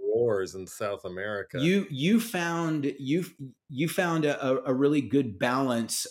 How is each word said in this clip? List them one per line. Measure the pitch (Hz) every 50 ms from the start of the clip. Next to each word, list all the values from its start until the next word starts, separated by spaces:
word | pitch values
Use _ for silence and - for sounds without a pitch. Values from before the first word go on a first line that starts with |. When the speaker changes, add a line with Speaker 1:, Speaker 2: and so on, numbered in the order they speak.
Speaker 1:
wars | 98 104 110 113 120 117 104 98 92 87 92
in | 95 92
South | - - - 113 101 101 95 -
America. | 92 90 92 98 107 104 98 95 - - 127
Speaker 2:
you, | 143 170 190 202 196 -
you | 147 127 147 185 226 220
found, | 226 - - 180 170 170 170 170 170 160 160 151 135 143 139 143
you, | 139 131 151 180 170 - - - 139 127 - _ _ -
you | 135 123 165 160
found | - - 185 170 165 160 151
a, | 147 135 - 139
a, | 131 131 131 -
a | 147 127
really | 127 143 143 151 147
good | 123 104 135 143 135 113 98 90
balance | 131 123 127 135 139 127 120 117 113 110 - - - -